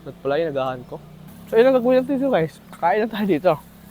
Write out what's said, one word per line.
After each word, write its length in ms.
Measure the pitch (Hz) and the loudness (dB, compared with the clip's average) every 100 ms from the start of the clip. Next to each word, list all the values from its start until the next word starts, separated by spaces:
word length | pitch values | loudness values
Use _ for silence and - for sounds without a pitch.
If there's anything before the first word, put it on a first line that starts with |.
At 120 | - 127 | -20 -10
pala 240 | 135 143 | -4 -2
yung 80 | 165 | -2
nagahan 320 | 139 131 127 127 | -2 -4 -6 -12
ko. 80 | 156 - - - - - | -18 -18 -20 -20 -20 -2
So, 80 | 220 | 4
yun 160 | 254 | 4
ang 80 | 262 | 4
gagawin 240 | 233 254 | 2 2
natin 160 | 262 277 | 0 -2
dito, 80 | 277 | 0
guys. 320 | 208 160 - - - | 0 -2 -6 -20 -6
Kain 240 | 165 208 | -2 0
lang 120 | 220 208 | -2 -2
tayo 100 | 202 | -2
dito. 200 | 156 175 156 - - - | 0 2 0 -4 -20 -20